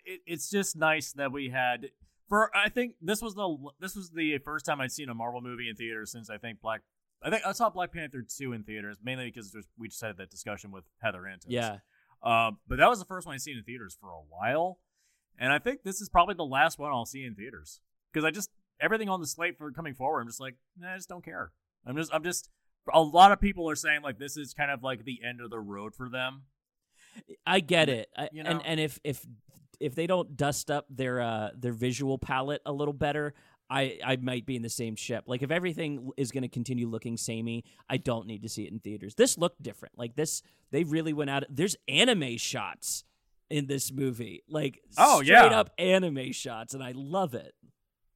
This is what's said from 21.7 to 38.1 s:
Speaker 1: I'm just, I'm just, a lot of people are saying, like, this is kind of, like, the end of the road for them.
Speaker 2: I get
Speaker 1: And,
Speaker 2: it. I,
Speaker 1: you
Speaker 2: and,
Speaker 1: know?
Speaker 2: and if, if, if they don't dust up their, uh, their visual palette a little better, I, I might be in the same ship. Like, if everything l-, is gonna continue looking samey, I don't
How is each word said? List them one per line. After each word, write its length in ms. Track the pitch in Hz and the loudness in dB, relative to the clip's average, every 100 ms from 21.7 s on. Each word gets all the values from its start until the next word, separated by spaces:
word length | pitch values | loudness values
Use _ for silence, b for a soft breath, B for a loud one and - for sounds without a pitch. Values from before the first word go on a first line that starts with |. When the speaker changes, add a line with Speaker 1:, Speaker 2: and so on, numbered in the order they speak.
| _ - | _ -8
Speaker 1:
I'm 80 | 139 | -6
just, 160 | 156 | -2
I'm 100 | 156 | -2
just, 260 | 165 180 - _ _ _ - | -2 -6 -8 _ _ _ 2
a 80 | 160 | 4
lot 300 | 156 165 196 | 8 12 12
of 100 | 196 | 12
people 260 | 202 185 160 | 2 0 -2
are 60 | 151 | -2
saying, 260 | 160 151 | 0 0
like, 160 | 147 110 | -2 -6
this 180 | 139 151 | -8 -10
is 160 | 139 | -8
kind 160 | - 143 | -4 -2
of, 140 | 135 | -2
like, 220 | 131 123 117 | -4 -6 -8
the 160 | 123 120 | -8 -8
end 140 | 120 | -8
of 80 | 120 | -8
the 100 | 113 | -8
road 360 | 101 101 107 - | -8 -8 -10 -10
for 120 | 127 | -8
them. 360 | 127 127 139 135 _ _ _ _ _ B 220 B - - | -4 -6 -6 -20 _ _ _ _ _ B -20 B -8 2
Speaker 2:
I 140 | 190 | 2
get 280 | 147 170 151 | 4 4 6
Speaker 1:
And, 100 | 117 | 2
Speaker 2:
it. 100 | 104 - | -2 -8
I, 140 | 147 | -8
Speaker 1:
you 120 | 151 160 | -6 -2
Speaker 2:
and, 140 | 165 | -2
Speaker 1:
know? 40 | 147 | 0
Speaker 2:
and 140 | 160 | 0
if, 200 | 156 - | -2 -4
if, 220 | 147 131 - 113 _ - _ - | -8 -8 -10 -20 _ -20 _ -6
if 160 | 147 135 | -4 -2
they 100 | 170 | 0
don't 300 | 185 165 139 | 2 0 0
dust 320 | 143 139 - | 0 0 -2
up 160 | 147 - | -4 -4
their, 300 | 127 127 123 | -4 -2 0
uh, 280 | 117 110 107 - | 0 -2 -4 -4
their 160 | 120 | -4
visual 440 | 113 123 120 139 131 | -2 -2 0 -2 -2
palette 420 | - 131 135 147 - | 0 -2 0 -4 -4
a 60 | |
little 220 | 143 147 | -2 -2
better, 400 | 143 147 147 147 - b b - | 0 -2 0 -4 -8 b b -4
I, 260 | 135 135 82 123 | 0 0 -2 -2
I 120 | 131 | 0
might 280 | 127 127 113 | 0 -4 -4
be 100 | 123 | -4
in 60 | |
the 80 | 113 | -4
same 260 | - 117 107 | -4 -4 -4
ship. 280 | - 113 - | -4 -6 -4
Like, 160 | 123 | -4
if 80 | 139 | 0
everything 480 | 170 180 160 156 143 131 | 0 0 -2 -4 -4 -6
l-, 80 | - | -4
is 160 | 127 | -2
gonna 160 | 131 123 | -2 -4
continue 400 | 123 120 123 117 | -4 -2 -2 -2
looking 300 | 110 117 117 | -4 -6 -6
samey, 460 | - 113 117 117 - b b | -4 -4 -4 -6 -8 b b
I 80 | 131 | -4
don't 300 | 139 | -2